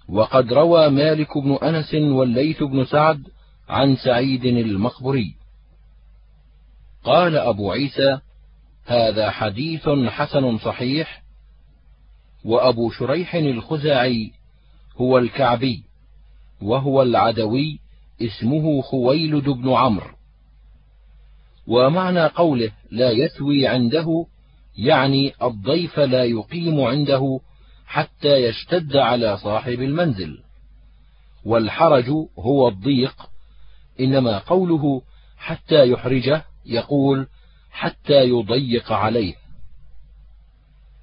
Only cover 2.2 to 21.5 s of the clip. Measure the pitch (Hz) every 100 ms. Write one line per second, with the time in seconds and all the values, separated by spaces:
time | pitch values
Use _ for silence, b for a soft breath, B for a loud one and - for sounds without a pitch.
2.2 | 131 117 151 156 147 135 127 147 156 151
3.2 | 135 - _ _ - 101 139 131 135 120
4.2 | 135 131 123 120 113 98 113 - 127 139
5.2 | 98 - - - _ _ - _ - -
6.2 | _ _ _ _ _ - - - - 147
7.2 | 175 151 120 104 101 98 139 - 135 135
8.2 | - - - - _ _ - 120 113 107
9.2 | 107 - 110 101 156 160 160 143 120 -
10.2 | 147 147 131 113 117 101 123 143 160 -
11.2 | - - - - _ _ _ _ _ -
12.2 | _ _ - 117 127 117 117 - 123 151
13.2 | 175 175 151 120 - 156 147 139 123 120
14.2 | 107 - - _ _ - - - 123 127
15.2 | 120 - 131 120 131 113 - _ _ -
16.2 | - - - - 98 123 139 135 127 113
17.2 | 107 110 107 120 156 147 - - - -
18.2 | 113 98 110 151 156 143 123 135 123 147
19.2 | 156 151 135 131 127 123 127 98 - -
20.2 | _ _ _ _ - - _ _ _ -
21.2 | - - -